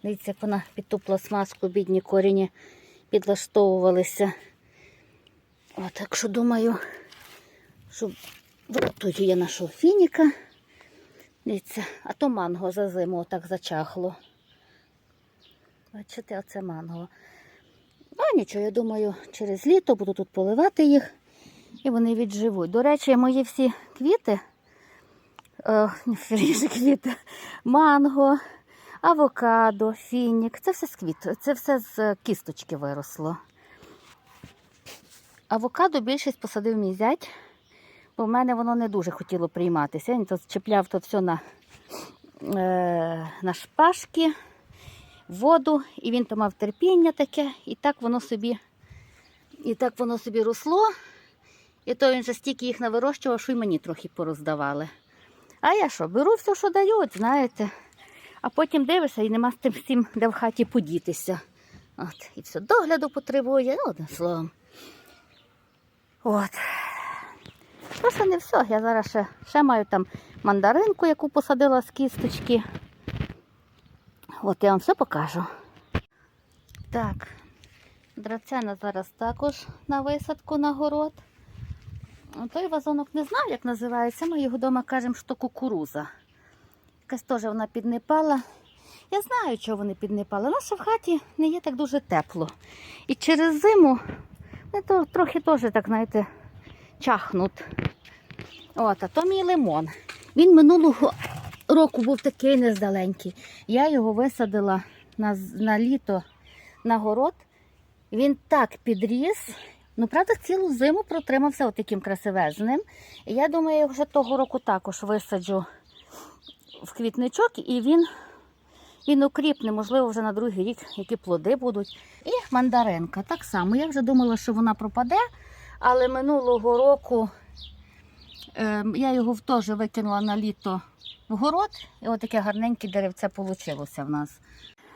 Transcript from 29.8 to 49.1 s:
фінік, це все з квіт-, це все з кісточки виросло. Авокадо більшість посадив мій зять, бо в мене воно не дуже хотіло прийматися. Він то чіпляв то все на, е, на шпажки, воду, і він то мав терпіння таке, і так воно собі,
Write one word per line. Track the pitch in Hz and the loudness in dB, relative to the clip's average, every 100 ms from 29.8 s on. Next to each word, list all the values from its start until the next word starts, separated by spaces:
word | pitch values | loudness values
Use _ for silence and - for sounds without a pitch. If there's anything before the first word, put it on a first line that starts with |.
| 220 | -2
фінік, | 220 - 247 240 226 226 - | -4 -6 -2 0 0 -2 -4
це | - | -4
все | 370 320 | -4 -6
з | - | -8
квіт-, | 175 160 - 208 | -8 -6 -6 -6
це | - | -4
все | 262 - 269 | -4 0 -2
з | 220 - 214 196 | -2 -4 -2 -2
кісточки | - 196 - 151 - 151 | -4 -6 -6 -16 -12 -8
виросло. | 143 143 143 - 156 170 - _ _ - - - - - _ - - _ _ _ - - _ - _ _ _ | -6 -8 -12 -8 -8 -8 -12 _ _ -20 -20 -20 -20 -20 _ -20 -20 _ _ _ -20 -20 _ -20 _ _ _
Авокадо | 220 247 - 359 311 | -4 -4 2 2 2
більшість | 226 285 - - | -2 -4 -4 -6
посадив | 214 220 214 220 | -8 -4 -2 -2
мій | 196 | -2
зять, | 185 220 320 - - - _ _ _ _ _ _ - | 0 0 -2 -6 -20 -20 _ _ _ _ _ _ -6
бо | 220 | 0
в | |
мене | 240 254 233 | 0 0 0
воно | 233 240 | -2 -2
не | 226 | 0
дуже | 202 175 | -2 -4
хотіло | - - 180 170 | -6 -6 -4 -4
прийматися. | - 180 165 143 156 - | -2 -2 0 -2 -4 -4
Він | 247 196 | -4 -2
то | 185 _ | -6 _
чіпляв | 196 202 208 190 | -10 0 0 0
то | 190 | -6
все | - 208 | -4 -2
на, | 185 165 - - _ - _ - - - _ _ | -2 -4 -8 -20 _ -20 _ -18 -18 -20 _ _
е, | 73 196 185 185 180 170 165 165 160 - | -6 -2 0 0 0 0 -2 -4 -10 -6
на | 185 | -6
шпажки, | 175 - - 320 359 - - 330 311 - _ _ - - - - - - | -6 -8 4 4 4 -6 0 0 0 -16 _ _ -20 -20 -20 -20 -20 -18
воду, | 180 262 330 262 302 269 - | 0 4 4 4 0 -2 -10
і | - | -4
він | 240 240 | -2 -2
то | 214 | -2
мав | 208 | -2
терпіння | - 208 - 359 370 330 | -2 -6 0 4 6 4
таке, | - 277 - 285 262 - | 2 -2 0 -4 -6 -14
і | 226 | -4
так | 285 285 | -2 -2
воно | 233 240 | -2 -4
собі, | - 220 233 233 _ _ _ - - | -4 -6 -4 -6 _ _ _ -20 -20